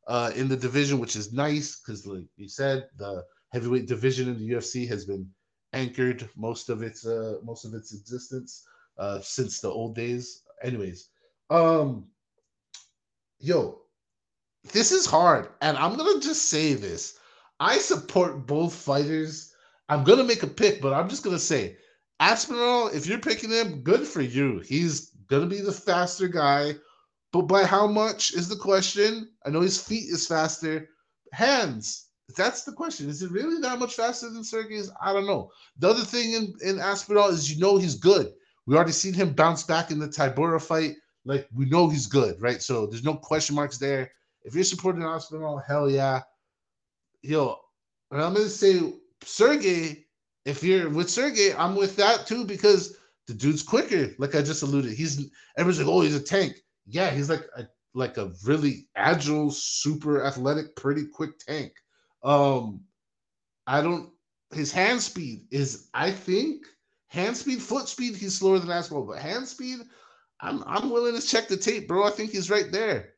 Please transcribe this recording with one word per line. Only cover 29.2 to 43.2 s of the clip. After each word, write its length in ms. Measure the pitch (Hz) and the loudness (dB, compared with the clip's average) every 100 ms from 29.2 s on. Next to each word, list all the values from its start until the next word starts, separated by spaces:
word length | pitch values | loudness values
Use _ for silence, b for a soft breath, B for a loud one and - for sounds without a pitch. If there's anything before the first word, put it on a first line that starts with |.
| 220 _ 139 | -10 _ -4
I 40 | |
know 100 | 156 | 0
his 200 | 185 185 | 0 0
feet 300 | - 226 - | -4 -6 -4
is 160 | 165 - | -6 -2
faster. 640 | 160 160 - 160 156 156 _ _ _ _ | 0 0 -2 -4 -4 -8 _ _ _ _
Hands, 760 | - 240 269 185 113 110 - _ _ _ - | 0 2 2 0 -6 -10 -12 _ _ _ -2
that's 280 | 214 - | -2 -2
the 80 | - | -12
question. 360 | - 330 - 143 | -8 -8 -8 -10
Is 140 | 147 | -8
it 80 | 185 | -6
really 300 | 185 302 330 | -4 -4 -4
that 160 | 262 247 | -4 -4
much 160 | 240 | -6
faster 340 | - 233 240 233 | 4 4 4 -10
than 160 | 226 | -10
Sergey's? 460 | 220 220 220 214 196 - | -6 -6 -4 -6 -8 -4
I 120 | 196 | 0
don't 140 | 196 196 | 2 2
know. 240 | 185 - b b - | 0 -2 b b 2
The 100 | 156 | 4
other 160 | 233 | 4
thing 280 | 208 240 226 | 2 -2 0
in, 220 | 226 208 - | -2 -4 -4
in 180 | 185 190 | -4 -2
Aspinall 480 | 185 196 - 208 202 | -2 -2 2 6 6
is, 220 | 165 143 | 4 -2
you 100 | 151 | 2
know, 180 | 190 196 | 4 4
he's 160 | 180 | 4
good. 380 | 120 175 196 123 - b b - | 4 6 6 4 -8 b b 4
We 80 | |
already 180 | 151 165 | 6 6
seen 220 | 160 190 | 2 -2
him 180 | 180 185 | 0 0
bounce 300 | 139 160 165 | 4 4 4
back 280 | - 165 165 | 0 -2 0
in 80 | 151 | -6
the 80 | 151 | -6
Tybura 520 | 151 135 123 165 160 | 0 0 2 0 0
fight. 360 | 160 160 156 - _ _ | 0 0 0 -6 _ _
Like, 240 | 127 139 - | -4 -4 -4
we 120 | 117 135 | -4 2
know 220 | 165 160 | 6 4
he's 200 | 151 104 | 2 2
good, 340 | 139 110 87 | 2 2 0
right? 180 | 117 117 | -2 -2
So 260 | - 117 104 | -2 -2 -2
there's 180 | 113 | -2
no 100 | 139 | -4
question 400 | 147 | -4